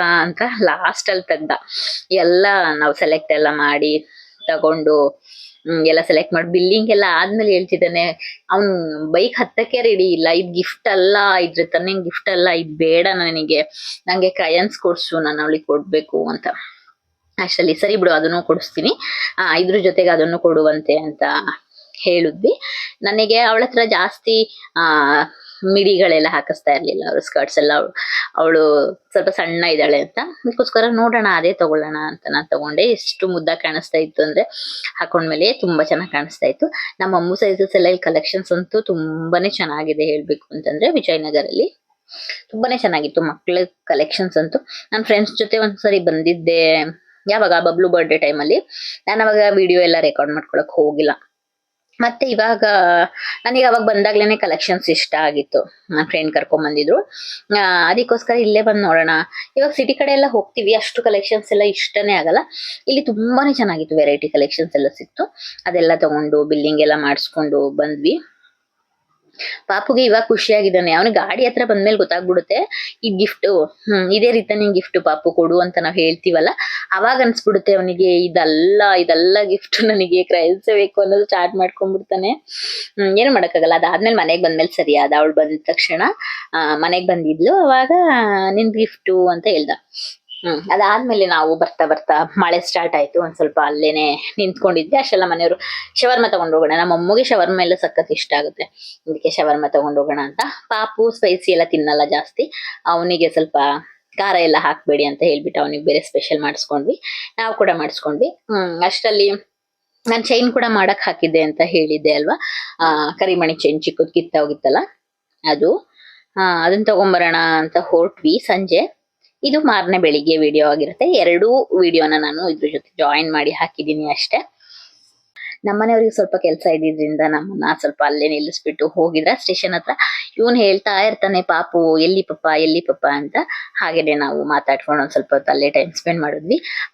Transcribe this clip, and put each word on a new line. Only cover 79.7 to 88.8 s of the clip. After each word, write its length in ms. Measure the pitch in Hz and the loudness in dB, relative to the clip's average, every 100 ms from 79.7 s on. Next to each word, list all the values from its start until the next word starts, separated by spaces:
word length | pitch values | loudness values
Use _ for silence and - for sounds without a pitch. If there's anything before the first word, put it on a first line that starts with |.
| - | -2
ನನಗೆ 400 | 220 214 185 180 | 0 2 2 2
ಕ್ರಯನ್ಸ್ 420 | 180 175 165 190 - | 2 2 2 0 0
ಬೇಕು" 360 | 208 196 - | 2 2 0
ಅನ್ನೋದು 240 | 196 202 208 | 2 2 0
ಸ್ಟಾರ್ಟ್ 300 | 190 180 196 | 0 -2 0
ಮಾಡ್ಕೊಂಡ್ಬಿಡ್ತಾನೆ. 720 | 180 - 190 190 - 190 190 | -2 -2 -4 -4 -4 -4 -2
ಹ್ಮ್, 880 | 311 - - - - - - 196 196 | -4 -8 -12 -10 -10 -10 -4 0 4
ಏನು 160 | 254 | 4
ಮಾಡಕ್ಕಾಗಲ್ಲ. 400 | 247 170 170 160 165 | 4 2 2 2 2
ಅದಾದ್ಮೇಲೆ 400 | 170 185 220 226 | 2 2 2 2
ಮನೆಗ್ 280 | 160 170 | 2 2
ಬಂದ್ಮೇಲೆ 320 | 170 160 170 - | 0 0 -2 0
ಸರಿ 200 | 151 143 | 0 2
ಆದ. 160 | 143 151 | 2 2
ಅವಳು 160 | 156 | 2
ಬಂದ 260 | 156 151 151 - | 2 0 -2 -4
ತಕ್ಷಣ, 340 | 165 - 170 240 427 - - - | -2 -2 0 -2 -2 -10 -12 -6
ಆ, 240 | 160 151 151 | -4 -2 0
ಮನೆಗ್ 300 | 165 180 180 | 0 -2 0
ಬಂದಿದ್ಲು, 480 | 175 156 156 185 381 | -2 0 0 2 4
ಅವಾಗ, 360 | 311 262 262 349 339 262 214 196 190 | 4 4 4 4 4 2 2 0 0
"ನಿನ್ 220 | 196 226 | 0 0
ಗಿಫ್ಟು" 540 | 214 | 0